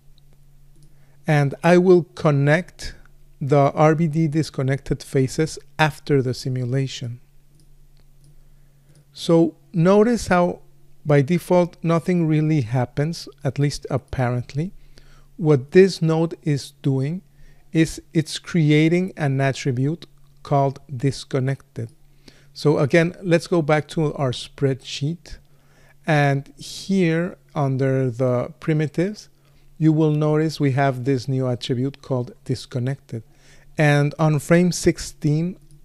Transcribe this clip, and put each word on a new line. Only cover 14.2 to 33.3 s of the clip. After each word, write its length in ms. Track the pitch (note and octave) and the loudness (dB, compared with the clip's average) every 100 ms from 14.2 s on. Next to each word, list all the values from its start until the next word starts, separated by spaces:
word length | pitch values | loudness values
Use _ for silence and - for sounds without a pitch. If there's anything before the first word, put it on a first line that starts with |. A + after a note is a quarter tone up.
| B2 B2 A#2+ C#3 F3+ - - - - - - - | -2 -2 -6 -6 -6 -8 -20 -20 -20 -20 -20 -4
What 360 | D#3+ C#3+ B2+ | 2 2 4
this 280 | F#3 F#3+ - | 6 6 4
node 360 | D#3+ D#3+ E3 - | 0 0 -2 -4
is 300 | D#3+ C#3+ - - | -4 -4 -6 -6
doing 400 | C#3+ C3+ C3+ F3+ - - - - - | -2 -2 -2 -6 -12 -20 -20 -20 -4
is 280 | E3 D#3+ - - | 0 0 -2 -6
it's 260 | - - - | -4 -4 -6
creating 720 | - F3 D3+ D3+ D#3+ F3 F#3 - | -4 0 4 4 4 2 -2 -4
an 240 | C#3+ C3+ | -2 0
attribute 680 | C3+ C3 D3 B2 C3+ E3+ - - - _ | -2 -2 -4 -2 -2 -4 -10 -20 -20 _
called 380 | - C#3+ C#3 C3 - | -2 0 0 -2 -10
disconnected. 960 | C3 C#3 - - C#3 C3 C3+ _ - A2+ - - _ - - - | -4 -4 -4 -6 -4 -2 -4 _ -12 -12 -14 -20 _ -20 -20 -20
So 260 | - D3 D3+ | -4 0 2
again, 380 | C#3 E3+ E3 - | 2 2 2 -2
let's 260 | G3 E3 - | -2 -2 0
go 140 | F3 | -2
back 260 | D3 D3+ - | 0 0 -2
to 260 | - D3+ | -4 -4
our 160 | D#3 C3+ | -2 -4
spreadsheet. 1080 | A#2 - - C#3 C3 - - C#3 E3+ - - - _ _ _ - _ - | -4 -10 -4 -4 -4 -10 -8 -6 -6 -12 -20 -20 _ _ _ -20 _ -2
And 460 | D3+ C#3+ C#3 C#3 - | 0 2 0 -6 -14
here 800 | - - - F#3+ E3+ D#3+ F3 - _ | -18 -12 -2 0 2 0 -4 -10 _
under 560 | D#3+ C#3 C3 C3+ C3 C3 | -4 -2 0 0 0 -2
the 420 | A#2 B2+ B2 - - | -2 0 0 -4 -6
primitives, 680 | - D3+ D#3 - F#3 G#3+ - _ _ _ - - | -4 -2 -2 -2 -4 -6 -16 _ _ _ -20 -2
you 160 | D#3 | 2
will 200 | D#3 D#3 | 4 2
notice 480 | D3+ D3+ D3+ D#3+ - | 2 0 0 0 -2
we 120 | D3 | 0
have 320 | B2+ C#3 B2+ | 2 0 0
this 220 | B2 C3+ C3 | -2 -2 -2
new 220 | C3 B2+ | -4 -2
attribute 520 | B2 - B2 C3+ - | -4 -4 -4 -4 -6
called 320 | - C3 B2 - | -6 -6 -6 -10
disconnected. 800 | - B2+ - C3 B2 C#3+ - A#2+ - | -8 -8 -6 -6 -6 -6 -10 -14 -14